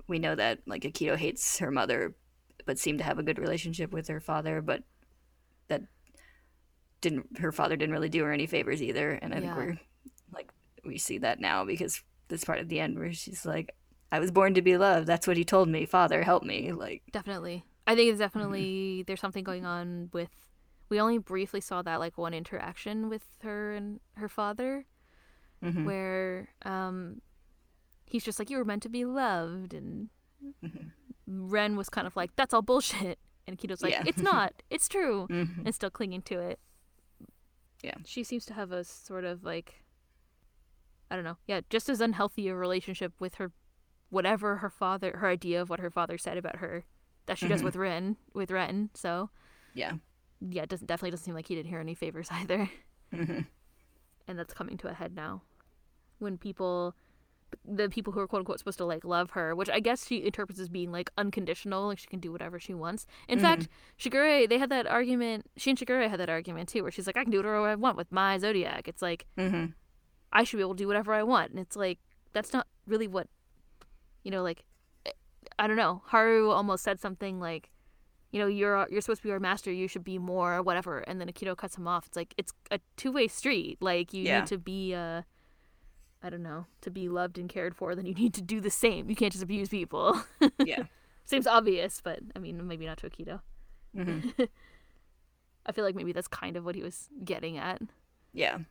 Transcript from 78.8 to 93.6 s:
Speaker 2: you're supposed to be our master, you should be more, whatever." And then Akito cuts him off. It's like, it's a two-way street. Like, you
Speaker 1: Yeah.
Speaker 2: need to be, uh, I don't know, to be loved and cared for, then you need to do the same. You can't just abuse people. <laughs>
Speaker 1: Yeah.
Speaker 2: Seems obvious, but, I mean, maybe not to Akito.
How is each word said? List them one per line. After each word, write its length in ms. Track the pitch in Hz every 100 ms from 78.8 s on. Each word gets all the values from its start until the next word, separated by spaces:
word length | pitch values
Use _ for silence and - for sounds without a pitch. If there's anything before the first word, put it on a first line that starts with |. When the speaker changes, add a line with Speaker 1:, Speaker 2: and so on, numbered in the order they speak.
| 196
Speaker 2:
you're 120 | 202
supposed 200 | 220 220
to 60 | 214
be 40 |
our 80 | 196
master, 320 | 190 202 196
you 160 | 185 185
should 140 | 190 175
be 120 | 185
more, 440 | 180 185 175 175
whatever." 360 | 180 175 185 139
And 200 | - 185
then 60 | 170
Akito 260 | - 190 180
cuts 200 | 196 -
him 100 | 170
off. 180 | 175 -
It's 80 | 175
like, 160 | 170 -
it's 160 | 185 - -
a 80 | 202 - -
two-way 300 | 269 269 226
street. 500 | - 269 220 160 -
Like, 320 | 185 175 175
you 100 | 190
Speaker 1:
Yeah. 160 | 185 135
Speaker 2:
need 80 | -
to 100 | 196
be, 360 | 170 190 185 180
uh, 260 | 170 165 170 _ _ _ _ _ - - _ _
I 60 | 180
don't 100 | 175
know, 220 | 170 156 175 _
to 80 | 196
be 180 | 190 175
loved 300 | 175 180 180
and 100 | 175
cared 280 | 190 175 170
for, 180 | 180 180
then 100 | 180
you 60 | 180
need 180 | 233
to 80 | 190
do 180 | 180 220
the 120 | 185
same. 380 | - 233 170 175
You 40 | 208
can't 160 | 208
just 120 | 185
abuse 260 | 185 202 196
people. 500 | 202 170 - - - - -
<laughs> 240 | 285 - -
Speaker 1:
Yeah. 200 | - - - _ - -
Speaker 2:
Seems 200 | 269 240
obvious, 540 | 226 214 175 185 -
but, 180 | 175 - 214 -
I 40 |
mean, 260 | 165 170 180
maybe 180 | 165 160
not 100 | 160
to 100 | 170
Akito. 320 | - 165 175 - -